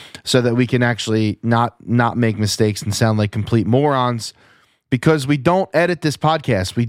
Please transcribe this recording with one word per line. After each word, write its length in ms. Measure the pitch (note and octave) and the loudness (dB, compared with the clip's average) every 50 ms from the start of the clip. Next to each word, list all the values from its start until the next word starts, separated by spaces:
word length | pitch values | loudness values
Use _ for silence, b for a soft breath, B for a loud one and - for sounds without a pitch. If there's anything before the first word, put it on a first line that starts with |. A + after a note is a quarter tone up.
| B B B B B | B B B B B
so 180 | - - B2+ | 0 0 2
that 140 | A#2+ A#2+ A2+ | 2 2 2
we 100 | B2 B2+ | 2 0
can 200 | A2+ C3 B2 B2 | 2 0 0 0
actually 560 | A#2+ A#2 - - A2 A2 A2 G#2+ G#2+ - - - | 0 -2 -2 -2 -2 0 0 0 0 -2 -2 -2
not, 320 | A2+ A#2 A#2 A#2+ - - _ - | 0 2 2 0 0 -4 _ -6
not 320 | - A#2 A#2+ A#2+ A#2 - | -2 0 0 0 0 0
make 220 | A#2+ A#2+ A2+ G#2+ G#2 | 0 0 0 0 0
mistakes 440 | G#2+ G2+ - - A2 G#2+ G2+ - - | -2 -2 0 0 0 0 -2 -2 -6
and 120 | G#2 G2 | -6 -4
sound 240 | - A#2 A2 A2 G#2+ | 0 0 0 2 0
like 140 | G#2 G#2 - | 0 -2 -2
complete 340 | A2+ G2+ - A#2+ A2+ F#2 | -4 -4 0 0 0 2
morons, 680 | G2 A#2 C3 D3 D3+ C#3 C3 B2 B2 A#2+ A2+ G#2+ - - b b b b b b b b b b b | 2 2 2 2 2 0 0 0 -2 -2 -4 -8 -12 -16 b b b b b b b b b b b
because 360 | - A#2+ - D#3+ D#3+ D#3 C3 | -4 0 2 2 2 2 2
we 100 | C#3 D3 | 0 -2
don't 320 | C#3+ A#2+ E3+ F3 F#3+ F#3+ - - | 0 2 2 2 2 0 0 0
edit 280 | D#3 F3 E3+ F3 E3 - | 0 2 0 0 -2 -2
this 140 | D3+ C3+ | -4 -2
podcast. 600 | - - D#3 D#3+ D#3+ - - A#2 F#2+ F#2 - - | 0 0 0 0 0 0 -2 -2 0 -2 -2 -2
We, 120 | B2 A#2+ | -4 -4